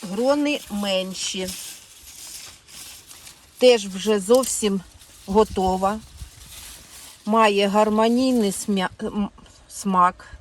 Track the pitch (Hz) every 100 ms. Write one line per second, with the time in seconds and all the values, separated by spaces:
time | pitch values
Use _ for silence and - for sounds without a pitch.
0 | 196 202 254 285 294 294 - 208 202 190
1 | 185 180 - 190 185 185 - - - -
2 | - - - - - - _ - - -
3 | - - - - - - 247 233 202 190
4 | 190 214 190 247 254 - 208 196 - -
5 | - - - 196 214 - 190 190 190 220
6 | - - - - - - - - - -
7 | - - - 220 220 202 202 208 214 214
8 | 226 240 262 247 202 185 - 196 185 -
9 | 220 208 202 - - - _ - 202 185
10 | 180 180 - -